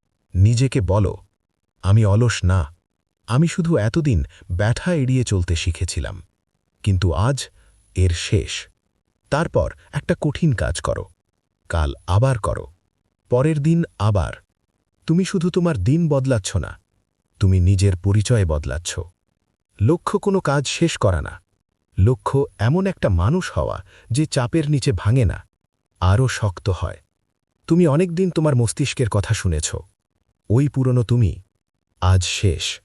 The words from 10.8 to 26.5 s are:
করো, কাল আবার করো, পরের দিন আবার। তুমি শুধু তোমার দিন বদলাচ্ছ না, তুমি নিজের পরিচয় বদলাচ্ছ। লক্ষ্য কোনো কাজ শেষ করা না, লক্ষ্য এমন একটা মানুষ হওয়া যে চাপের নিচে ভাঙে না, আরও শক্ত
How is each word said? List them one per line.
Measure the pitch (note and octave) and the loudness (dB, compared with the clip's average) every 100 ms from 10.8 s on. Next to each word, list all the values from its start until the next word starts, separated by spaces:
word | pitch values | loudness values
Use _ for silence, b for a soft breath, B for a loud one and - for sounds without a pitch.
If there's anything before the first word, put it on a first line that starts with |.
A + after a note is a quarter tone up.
করো, | - A1+ - _ _ _ _ _ _ | -4 -6 -8 _ _ _ _ _ _
কাল | E2 D2+ - - | -2 -2 -4 -2
আবার | G2 C3+ A#2+ | 0 2 0
করো, | E2+ - - - _ _ _ _ _ | -4 -6 -10 -18 _ _ _ _ _
পরের | A#2+ D3 D#3 | 0 0 0
দিন | D3 E3+ E3 _ | 2 2 0 _
আবার। | G#2 G2+ C2 - _ _ _ _ _ _ - | 0 0 -2 -8 _ _ _ _ _ _ -2
তুমি | E3 | 0
শুধু | F#3+ G3 F3 | 0 -2 0
তোমার | F#3 E3+ C3+ | 0 0 0
দিন | F#2 D#3+ E3+ | 0 2 2
বদলাচ্ছ | C#3+ C3 A#2+ - F#2 | 0 0 -2 0 -4
না, | C2 - _ _ _ _ _ _ | -6 -10 _ _ _ _ _ _
তুমি | G2 F#2+ | 2 4
নিজের | F#2 G2 G2 E2+ | 4 4 2 0
পরিচয় | G2 G#2 G#2 A#2+ | 0 0 2 2
বদলাচ্ছ। | F2+ D2+ C#2+ C#2 - - - _ _ _ _ _ _ _ | 2 -2 -4 -6 -8 -10 -12 _ _ _ _ _ _ _
লক্ষ্য | G3+ F3 - G3+ | 0 0 0 -2
কোনো | G3+ F#3+ | 0 -2
কাজ | E3 C#3 C#3 | 0 -2 -2
শেষ | - E3 - | -2 -2 0
করা | A2 E2+ | 0 0
না, | - - _ _ _ _ _ - | -4 -12 _ _ _ _ _ 2
লক্ষ্য | G2 B2+ - C3+ C#3 - | 2 2 0 -2 -2 -2
এমন | A2 E3 G3 | 0 0 0
একটা | F3 - | -2 0
মানুষ | F2 F2+ F3 - | 2 2 0 -2
হওয়া | - B1 G1+ - b b | -4 -4 -6 -12 b b
যে | A#2 D#3 | -2 -2
চাপের | - A#2+ E3 D3 | -2 -2 -2 0
নিচে | D3+ - | 0 0
ভাঙে | G2 G#2 B2+ | -2 2 2
না, | G2+ - - _ _ _ _ _ | 2 -2 -10 _ _ _ _ _
আরও | F2+ G#2 C3 | 2 2 2
শক্ত | - G#2+ | 0 -4